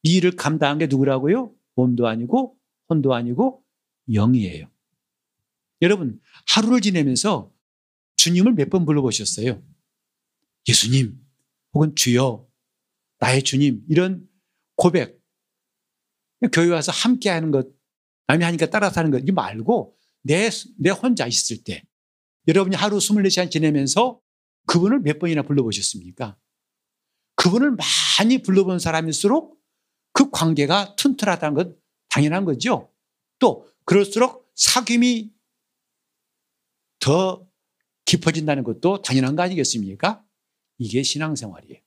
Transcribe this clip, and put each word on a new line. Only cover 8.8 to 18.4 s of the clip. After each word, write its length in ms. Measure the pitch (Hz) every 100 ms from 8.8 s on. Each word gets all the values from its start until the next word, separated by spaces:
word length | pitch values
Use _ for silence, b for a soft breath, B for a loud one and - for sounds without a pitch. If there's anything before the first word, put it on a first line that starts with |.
불러보셨어요? 760 | 156 147 131 107 104 - 120 101 - _ _ _ _ _ _ _ _ _ -
예수님, 500 | - 110 135 117 - _ _ _ _ _
혹은 220 | 143 151
주여, 520 | 147 131 120 131 107 _ _ _ _ _ _ _ _
나의 240 | 120 131
주님, 420 | 135 135 143 113 -
이런 400 | 156 185 185 - _ _ _ _ -
고백. 440 | 175 170 117 _ _ _ _ _ _ _ _ _ _ _ _ _ 240
교회 160 | - 170
와서 220 | 170 151
함께하는 580 | - 226 254 208 170 160
것, 180 | 143 131 _ _ _ _ _ -
남이 180 | 151